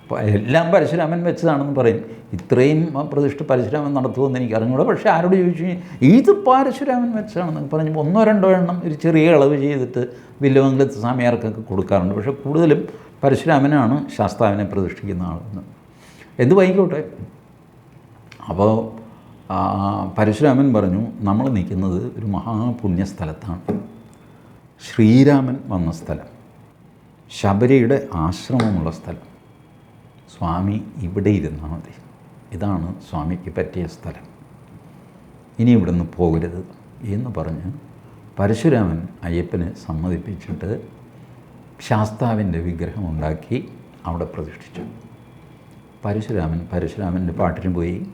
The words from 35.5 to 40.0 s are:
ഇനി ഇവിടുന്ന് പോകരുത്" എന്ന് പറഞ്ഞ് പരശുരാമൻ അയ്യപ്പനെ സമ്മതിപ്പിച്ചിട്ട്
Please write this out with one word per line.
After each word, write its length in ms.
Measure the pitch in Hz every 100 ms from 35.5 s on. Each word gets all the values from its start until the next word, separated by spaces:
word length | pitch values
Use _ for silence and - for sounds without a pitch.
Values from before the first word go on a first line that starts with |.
| -
ഇനി 120 | 117
ഇവിടുന്ന് 340 | 117 87 87 80 -
പോകരുത്" 440 | 85 80 85 87 - - - - 101
എന്ന് 160 | 101 127 87
പറഞ്ഞ് 300 | 80 80 92 - - - - - - -
പരശുരാമൻ 600 | 202 220 170 123 92 82 90 -
അയ്യപ്പനെ 460 | 87 85 85 90 85 - -
സമ്മതിപ്പിച്ചിട്ട് 840 | 78